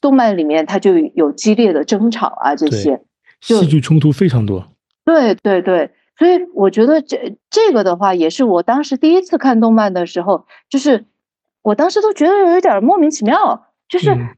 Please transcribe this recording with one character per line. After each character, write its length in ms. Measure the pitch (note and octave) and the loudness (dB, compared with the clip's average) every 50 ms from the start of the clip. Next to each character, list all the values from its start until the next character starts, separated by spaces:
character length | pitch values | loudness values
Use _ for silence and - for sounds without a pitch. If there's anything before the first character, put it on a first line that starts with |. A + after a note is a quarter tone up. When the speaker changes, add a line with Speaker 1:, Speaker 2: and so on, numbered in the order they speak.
Speaker 1:
动 120 | - C#4+ | 2 2
漫 240 | C4+ C4 A#3+ A3+ G3+ | 2 2 2 2 0
里 60 | F3 | -2
面 240 | D#3+ D3+ D3+ D#3+ D#3+ | -2 0 0 0 0
他 100 | D3+ F#3 | 0 -4
就 220 | F#3+ - G3+ F#3 E3+ D#3 D3+ _ | -2 0 2 2 2 0 0 _
有 160 | - D#3+ C#3+ | 0 -2 -2
激 240 | - - - G#3+ G#3+ | -2 -2 0 0 2
烈 180 | G#3 A#3+ G#3 | 2 2 2
的 120 | E3+ D3 D#3 | 2 -2 -2
争 260 | - G#3+ G3 G#3+ A#3 | -2 -2 0 0 -2
吵 160 | A3 A3+ - - - - | -2 -2 -6 -6 -6 -4
啊， 160 | - C#3 D3 | -4 -4 -2
这 100 | - - - | -2 -2 -2
些。 320 | - G#2+ G2+ - - - _ _ _ _ _ _ _ _ _ | -2 -2 -2 -2 -2 -2 _ _ _ _ _ _ _ _ _
Speaker 2:
对， 140 | - A#3 G#3+ | -2 0 2
戏 60 | F#3 D3+ | 2 2
剧 120 | D3+ D3+ | 2 0
冲 200 | B2+ - D#3 D#3 | 2 2 0 2
突 100 | C#3+ D3+ | 2 2
非 180 | C#3+ - G3 F3 | 0 2 0 0
常 160 | B2 A#2+ G#2+ | 0 0 -2
多。 140 | G2+ G2 F#2 | -2 -6 -8
Speaker 1:
就 80 | F#2 _ _ _ _ _ _ _ _ | -8 _ _ _ _ _ _ _ _
对， 300 | D#4 E4 D#4+ C4 A3 - | 0 2 2 2 2 -2
对， 260 | - _ G#3 G3 F3+ | -2 _ -2 -2 0
对。 260 | F3+ F#3+ F#3 F3 D3 - _ _ _ _ _ _ | 0 0 0 0 -2 -4 _ _ _ _ _ _
所 100 | D#4 F4 | 2 2
以 120 | F4+ F4 F4+ F4 - | 2 0 -2 -6 -4
我 140 | - G3 F#3+ | -2 -2 0
觉 160 | F#3+ G#3+ A3+ | 2 2 2
得 160 | B3+ D#4 D#4+ | 2 2 0
这， 360 | D4 - - C5+ B4 - G#3 _ _ _ | -2 -4 -10 -8 -8 -10 -14 _ _ _
这 240 | - G#4+ A4+ G#4+ | 0 0 2 2
个 120 | C#4+ A3 G3+ | 2 2 0
的 100 | F#3 F3 | 0 -2
话， 180 | F3+ G3+ G3 | 0 0 -2
也 160 | F#3 F3+ D#3+ D#3+ | 0 0 -2 -2
是 140 | D#3+ - | 0 -2
我 180 | C4+ A#3 F#3+ E3+ | 0 0 0 0
当 220 | E3+ - A#3 C#4 | 0 0 -2 -2
时 140 | D4 - C4+ | -2 -4 -4
第 160 | B3+ - D#4 | -2 0 2
一 100 | E4+ F#4+ | 2 2
次 160 | F#4 F#4 F4+ C#4+ | 0 -2 -6 -2
看 220 | - C4+ B3 A3 | 0 0 2 2
动 120 | A3+ A3+ | 2 2
漫 200 | A3+ A3 G#3+ G3+ | 2 2 2 0
的 120 | F#3 F3+ F3 | -2 -4 -6
时 160 | E3 - F#3 | -6 -6 -6
候， 240 | E3+ G3 F#3+ D#3+ _ _ - _ _ _ | -2 -2 -4 -4 _ _ -20 _ _ _
就 120 | - C#4 | -6 -2
是 240 | C4+ D4 C4 G#3 G#3+ _ _ _ _ _ _ _ _ _ _ _ | 0 0 0 0 -2 _ _ _ _ _ _ _ _ _ _ _
我 140 | _ G#3+ G#3 | _ -4 -2
当 120 | G#3 D4+ F4+ | 0 -2 -2
时 140 | G4+ G#4+ | -2 0
都 100 | G4+ G#4+ | -2 -2
觉 140 | G4+ - D4 | 0 0 0
得 60 | E4+ G4 G4+ G4 F4 | 0 2 2 2 2
有 80 | E4+ F#4 | 2 2
一 20 | |
点 220 | F4+ - - G3 | 2 2 0 2
莫 160 | G#3+ C4+ F#4+ G4 | 0 0 2 2
名 100 | D4+ D4+ | 0 0
其 160 | D4+ - G#3+ | -2 -2 -2
妙， 440 | G#3 C#4 F#4+ G#4+ B3+ - - _ _ _ _ _ _ | 0 0 0 0 -2 -2 -6 _ _ _ _ _ _
就 120 | - F4+ | -6 -2
是， 100 | B3 C#3+ | 0 0
Speaker 2:
嗯。 80 | C3 A#2+ A#2+ A#2 - | 0 -2 -4 -10 -14